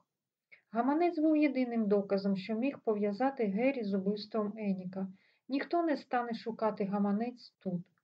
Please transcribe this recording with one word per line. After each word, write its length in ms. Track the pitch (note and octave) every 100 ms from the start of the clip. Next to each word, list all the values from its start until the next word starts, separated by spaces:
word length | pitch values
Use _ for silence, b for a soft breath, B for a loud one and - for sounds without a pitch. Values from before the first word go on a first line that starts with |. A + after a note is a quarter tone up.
| _ _ _ _ _ B B
Гаманець 440 | A3 B3+ D4+ F4 E4
був 180 | D#4 D4+
єдиним 520 | D4 C4 B3 A#3 G#3
доказом, 480 | G#3 G3 G3 G3+ F#3+
що 180 | -
міг 240 | A3 C4+ -
пов'язати 640 | - G#3 G#3 G3+ C4 C4
Геррі 400 | G#3+ G3 C4 C4+
з 100 | G3+
убивством 580 | G3 F#3 G#3 - A3 G#3 A3
Еніка. 520 | G#3 F#3 F#3 F#3+ F#3+ B B B B
Ніхто 340 | C#4 - E4+
не 140 | E4+ C#4
стане 380 | - B3 A#3+
шукати 500 | A#3 A#3 A3 A3 G#3
гаманець 720 | F#3+ G#3 G3+ G3+ A#3+ B3 - _
тут. 240 | F#3+ F3 - _